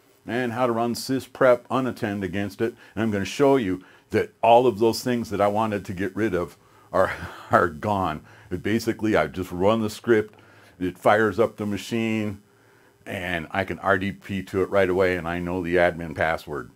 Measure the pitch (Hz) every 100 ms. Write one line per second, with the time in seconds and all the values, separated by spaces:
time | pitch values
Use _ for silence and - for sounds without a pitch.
0 | _ _ 92 117 123 113 127 113 120 110
1 | - 131 - - 131 120 - 127 127 -
2 | 107 101 95 98 101 - 90 - - 95
3 | 113 101 95 - 139 135 95 90 - _
4 | _ 107 - _ 113 117 127 101 113 110
5 | 127 120 110 98 101 107 110 104 95 90
6 | 98 98 110 87 85 - _ _ _ 92
7 | 92 - - - - 113 90 76 107 101
8 | 87 76 - - - 92 101 113 113 110
9 | 107 92 78 92 90 87 98 113 107 -
10 | 117 110 107 - - - - - 90 -
11 | 120 107 110 98 107 - 104 98 - 117
12 | 113 110 104 98 _ _ _ _ _ _
13 | - 101 90 87 78 98 95 85 95 98
14 | 98 92 - 98 92 98 90 101 92 92
15 | 92 90 82 87 87 92 85 87 87 82
16 | 85 - 80 78 - 71 60